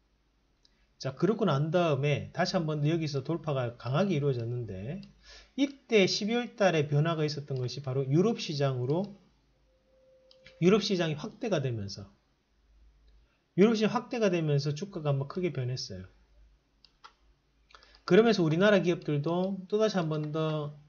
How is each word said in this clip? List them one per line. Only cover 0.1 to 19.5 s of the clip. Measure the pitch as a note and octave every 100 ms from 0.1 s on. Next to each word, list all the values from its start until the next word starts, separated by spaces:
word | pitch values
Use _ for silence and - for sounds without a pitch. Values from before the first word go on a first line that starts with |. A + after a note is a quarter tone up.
| _ _ _ _ _ _ _ _ _
자, | E3 -
그러고 | F3 A#3
난 | G3 C#3 D#3
다음에 | F3+ E3+ C3 D3 A#2+ G2
다시 | D3+ F3 D#3
한번 | D#3 D3+ D3
여기서 | E3+ D3+ C#3 D3+
돌파가 | E3 D#3 C3+ A#2+ -
강하게 | A#2+ D3 G3 D3
이루어졌는데, | C#3+ A#2+ A2+ B2 G#2+ F#2 A2 G3 - - - - - -
이때 | C#4 - - A3 F#3
십이월 | - G#3 A#3+ A#3+ -
달에 | F#3+ D#3+ D3
변화가 | D3 E3 D#3+ D3+
있었던 | D3 - C3
것이 | B2 -
바로 | C3 C3 C3+
유럽 | D3+ G#3+ A#3
시장으로, | - C#3+ C#3 B2+ B2 E3 G3+ - _ _ _ _ _ _ _ _ _ _ _ - - -
유럽 | F3 G#3+
시장이 | - F3+ D#3+ D3
확대가 | A3 - A#3 D#3+
되면서, | C3 A2 G2+ - G2 _ _ _ _ _ _ _ - _ _ _ _ _ _ E3
유럽 | A3 G#3+
시장 | G#3
확대가 | A#3 - B3 G3+
되면서 | F3 D3+ C#3+ D3
주가가 | D3 G3+ E3 D3
한번 | C3+ C#3
크게 | F#3 F3
변했어요. | C#3 B2 B2+ - F#2 F#2 _ _ _ - _ _ _ _ _ - _ _ _ _ _ _ - - _
그러면서 | - F#3 A#3 G3
우리나라 | D#3 E3 G#3 G3
기업들도 | E3+ E3+ - D3 D#3 F3 F#3+